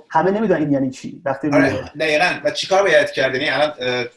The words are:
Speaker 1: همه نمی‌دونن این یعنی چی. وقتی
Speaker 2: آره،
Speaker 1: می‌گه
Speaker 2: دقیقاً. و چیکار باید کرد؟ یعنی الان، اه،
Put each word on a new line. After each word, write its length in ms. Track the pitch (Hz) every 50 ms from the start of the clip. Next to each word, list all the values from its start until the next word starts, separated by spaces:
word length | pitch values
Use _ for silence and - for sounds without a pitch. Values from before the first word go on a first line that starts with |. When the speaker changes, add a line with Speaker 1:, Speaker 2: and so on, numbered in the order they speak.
| - _
Speaker 1:
همه 220 | - 160 160 190
نمی‌دونن 280 | 196 214 226 190 180 147
این 120 | 151 143
یعنی 180 | 139 135 135 131
چی. 320 | 127 - - - - - -
وقتی 220 | 135 135 - -
Speaker 2:
آره، 240 | 151 143 143 139 135
Speaker 1:
می‌گه 200 | - - - - - 147
Speaker 2:
دقیقاً. 400 | 160 156 151 151 175 175 156 156 -
و 80 | 147
چیکار 300 | 147 - - - 190 190
باید 300 | 202 185 156 147 139 -
کرد؟ 240 | - 147 135 131 131
یعنی 140 | 127 147 147
الان، 240 | 135 143 151 151 - -
اه، 260 | 127 127 123 123 120 117 -